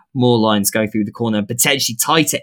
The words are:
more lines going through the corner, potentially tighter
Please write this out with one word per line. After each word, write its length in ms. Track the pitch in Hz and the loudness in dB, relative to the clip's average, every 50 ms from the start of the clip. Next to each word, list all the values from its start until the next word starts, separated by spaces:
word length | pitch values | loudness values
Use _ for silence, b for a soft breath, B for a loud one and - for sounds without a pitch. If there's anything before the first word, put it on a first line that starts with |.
| _ _ - | _ _ -2
more 240 | 131 123 123 120 113 | 2 4 4 4 4
lines 320 | 107 110 107 104 98 - | 4 2 2 2 0 0
going 200 | - 110 110 104 | 0 -2 -2 -2
through 140 | - 110 104 | -2 -2 -4
the 80 | 110 - | -4 -4
corner, 300 | - 117 113 110 104 104 | -4 -4 -2 -2 -2 -2
potentially 540 | - 123 123 - 147 143 139 - - 113 | -4 -4 -2 0 0 0 0 -2 -4 -4
tighter 420 | - - - 156 165 151 - - - | -4 -2 0 2 2 2 0 -2 -6